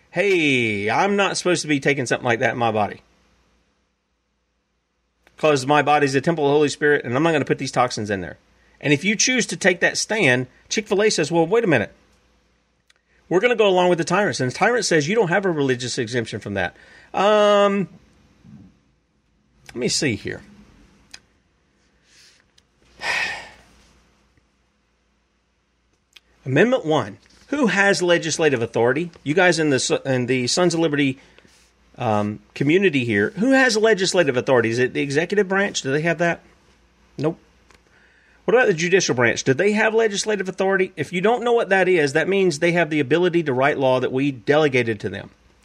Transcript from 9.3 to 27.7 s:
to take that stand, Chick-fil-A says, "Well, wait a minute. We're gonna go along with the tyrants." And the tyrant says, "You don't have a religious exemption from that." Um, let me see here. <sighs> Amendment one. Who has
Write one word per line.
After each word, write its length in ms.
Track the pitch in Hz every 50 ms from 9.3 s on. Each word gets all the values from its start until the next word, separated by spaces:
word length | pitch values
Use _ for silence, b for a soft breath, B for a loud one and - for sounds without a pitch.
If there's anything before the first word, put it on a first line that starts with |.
| 254 240 -
to 100 | - -
take 220 | 170 - 185 185 -
that 180 | 185 160 -
stand, 500 | - - - 214 226 180 131 123 127 127 b b b b b
Chick-fil-A 400 | - 220 208 - 202 190 214 220
says, 220 | 214 - 156 135
"Well, 160 | 170 170 165
wait 160 | 165 214 233 233
a 40 |
minute. 240 | 185 147 117 92 - - _ _ _ _ _ _ _ _ _ _ _ _ _ _ _ _ _ _ _ _ _ _ _ _ _ _
We're 120 | - 165 185
gonna 160 | 220 247 247
go 120 | 202 214
along 220 | 196 185 185 180 180
with 80 | 180
the 60 | 165 165
tyrants." 360 | - 180 196 208 165 120 -
And 120 | 131 127
the 40 | -
tyrant 300 | - 190 220 247 233 185
says, 220 | - 175 156 139
"You 80 | 156 214
don't 140 | 233 208 160
have 160 | 175 208 196
a 60 | 185
religious 460 | 165 151 139 131 127 120 127 117 -
exemption 420 | 139 120 110 123 123 110 - - 104
from 140 | - 104 101
that." 200 | 98 87 87 B B B B B B B B -
Um, 760 | - 190 208 214 208 208 208 208 202 202 202 196 202 175 - - - _ _ _ _ _ _ _ _ _ - - - - - _ _ _ _ _ _ _ _ _ _ _ _ _ _ _ _ _ _ _
let 80 | - -
me 120 | 117 127 -
see 260 | - - 165 135 107
here. 260 | - - 95 101 95 - - - - - _ _ - - _ _ _ _ _ - - _ _ _ _ _ _ _ _ _ _ _ _ _ b b b b b b b b b b b b _ _ _ _ _ _ _ _ _ _ -
<sighs> 40 | B B B B B B B B B B B B B B B B B B B B B B _ _ _ _ _ _ _ _ _ _ _ _ _ _ _ _ _ _ _ _ _ _ _ _ _ _ _ _ _ _ _ _ _ _ _ _ _ _ _ _ _ - _ _ _ _ -
Amendment 420 | 135 131 147 202 247 262 240 -
one. 340 | 151 156 139 104 104 - - _ _ _ _ _ -
Who 180 | 285 294 269
has 340 | 196